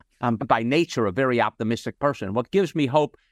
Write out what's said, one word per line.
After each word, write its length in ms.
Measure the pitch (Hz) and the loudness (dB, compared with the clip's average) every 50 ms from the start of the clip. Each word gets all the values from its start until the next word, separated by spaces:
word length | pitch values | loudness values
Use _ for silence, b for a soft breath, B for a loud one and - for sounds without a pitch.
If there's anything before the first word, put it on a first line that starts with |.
| _ _ _ _ | _ _ _ _
I'm 160 | 127 120 117 | -2 -2 -2
by 260 | 104 131 113 135 117 117 | -2 0 0 0 0 2
nature 420 | 120 139 165 170 - - 131 113 | 2 2 2 0 0 0 0 0
a 60 | 101 | 0
very 280 | 90 120 135 131 123 117 | 0 0 0 2 2 2
optimistic 600 | 110 110 - _ 113 107 117 110 - 117 - _ | 0 0 0 _ -2 -2 -2 -2 -4 -10 -6 _
person. 340 | 143 143 139 - 107 92 101 | -2 -2 -2 -2 -8 -4 -4
What 160 | 117 120 - | -4 -4 0
gives 240 | - 196 190 156 - | 0 0 0 0 0
me 140 | 160 147 | -2 -2
hope 280 | 123 131 151 151 - - _ _ _ | 2 2 0 0 0 -4 _ _ _